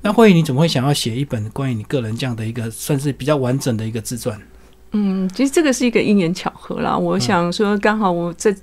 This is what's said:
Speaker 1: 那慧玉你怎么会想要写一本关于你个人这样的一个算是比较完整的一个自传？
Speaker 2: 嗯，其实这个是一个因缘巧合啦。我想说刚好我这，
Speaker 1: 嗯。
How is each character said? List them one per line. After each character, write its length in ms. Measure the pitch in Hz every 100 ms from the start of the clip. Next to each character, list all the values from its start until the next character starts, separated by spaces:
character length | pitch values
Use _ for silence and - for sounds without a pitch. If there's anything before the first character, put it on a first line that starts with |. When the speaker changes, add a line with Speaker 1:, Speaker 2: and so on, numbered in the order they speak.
Speaker 1:
那 100 | 202
慧 180 | 214 220
玉 40 |
你 100 | 170
怎 100 | 151
么 60 | 131
会 80 | 165
想 180 | 147 135
要 80 |
写 220 | 143 120 113
一 80 |
本 260 | 143 117 107
关 200 | - 135
于 20 |
你 100 | 113
个 180 | 104 143
人 120 | 110 113
这 100 | 135
样 80 | 113
的 100 | 110
一 60 |
个 180 | 117 113
算 300 | 110 - 143
是 140 | 143
比 100 | 127
较 140 | 135 151
完 200 | 123 135
整 200 | 131 113
的 100 | 110
一 40 |
个 100 | 113
自 160 | 104 120
传？ 200 | 123 104 - - - - -
Speaker 2:
嗯， 380 | 214 202 190 185
其 160 | 185 277
实 40 |
这 140 | 349
个 80 | 311
是 140 | 247 247
一 40 |
个 120 | 208
因 180 | - 202
缘 140 | 165
巧 180 | 180 -
合 280 | - - -
啦。 160 | - -
我 200 | 175 180
想 320 | - 185 175
说 240 | 180 202 208
刚 200 | 214 214
好 140 | 196
我 220 | 170 175
这， 180 | 170 220
Speaker 1:
嗯。 60 | 196